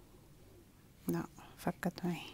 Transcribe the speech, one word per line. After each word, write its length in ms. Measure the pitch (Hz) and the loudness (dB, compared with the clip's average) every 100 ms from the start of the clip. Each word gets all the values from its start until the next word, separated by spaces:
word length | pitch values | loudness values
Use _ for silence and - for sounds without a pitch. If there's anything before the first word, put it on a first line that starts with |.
| - - - - - - - - - - - | -18 -18 -18 -18 -18 -18 -18 -18 -20 -4 2
لا 180 | 170 - - - - | 4 2 -6 -14 0
فكت 480 | 180 - 175 - | 2 4 2 4
معي، 220 | 175 170 - | 2 2 -2